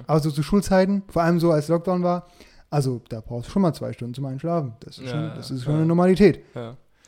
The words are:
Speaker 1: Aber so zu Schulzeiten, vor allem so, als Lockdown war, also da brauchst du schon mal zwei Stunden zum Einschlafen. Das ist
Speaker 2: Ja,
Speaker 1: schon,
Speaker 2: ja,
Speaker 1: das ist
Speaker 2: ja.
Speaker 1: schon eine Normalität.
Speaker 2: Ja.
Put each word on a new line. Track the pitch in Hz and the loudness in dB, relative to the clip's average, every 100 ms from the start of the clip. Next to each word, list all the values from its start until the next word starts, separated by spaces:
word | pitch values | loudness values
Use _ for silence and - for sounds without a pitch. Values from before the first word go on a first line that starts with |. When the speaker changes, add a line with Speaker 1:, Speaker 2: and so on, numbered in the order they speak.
| 123 | 0
Speaker 1:
Aber | 156 | 0
so | 156 | 0
zu | 147 | -2
Schulzeiten, | 143 202 - 190 190 202 - | 0 0 2 2 2 0 -2
vor | - | 0
allem | 170 175 | 2 2
so, | 170 | 2
als | 151 151 | 2 0
Lockdown | 170 180 180 | -2 0 -2
war, | 175 175 175 - - _ - | 0 -2 -6 -20 -20 _ -6
also | 147 131 120 - | -2 -2 -4 -8
da | 113 | -12
brauchst | - 120 - | -10 -10 -4
du | |
schon | 196 | 0
mal | 180 | 0
zwei | - 117 | 0 -8
Stunden | 117 120 | -8 -10
zum | 123 139 | -8 -8
Einschlafen. | 135 165 170 135 110 | -6 -4 -2 -4 -10
Das | - - | -18 -14
ist | |
Speaker 2:
Ja, | 127 | -8
Speaker 1:
schon, | 151 | -6
Speaker 2:
ja, | 156 | -6
Speaker 1:
das | - - | -8 -10
ist | 131 | -6
Speaker 2:
ja. | 123 | -2
Speaker 1:
schon | 151 | 0
eine | 160 | 2
Normalität. | 170 185 185 196 - - | 4 4 6 6 6 -6
Speaker 2:
Ja. | 131 117 127 _ _ | -14 -14 -16 _ _